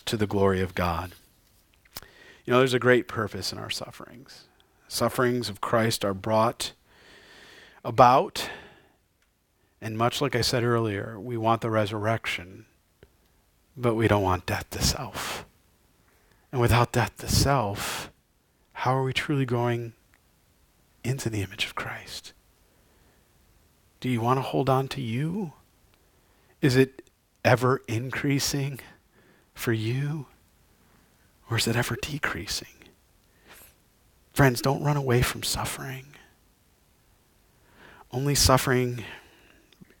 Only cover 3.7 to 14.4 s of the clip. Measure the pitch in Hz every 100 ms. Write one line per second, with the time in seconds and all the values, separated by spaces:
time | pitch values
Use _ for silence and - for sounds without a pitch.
3.7 | - - - - - - - - _ _
4.7 | _ - - 117 - 123 123 107 98 -
5.7 | 117 113 - 101 95 110 110 113 - -
6.7 | - _ _ - - - - - - -
7.7 | - 127 113 123 135 196 - - - -
8.7 | - _ _ _ _ _ _ _ _ _
9.7 | - 110 110 120 - 139 120 110 127 120
10.7 | 117 113 101 110 110 123 117 113 113 117
11.7 | 110 104 107 107 113 - - 90 101 110
12.7 | _ _ _ - _ _ _ _ _ _
13.7 | - 120 113 110 104 95 90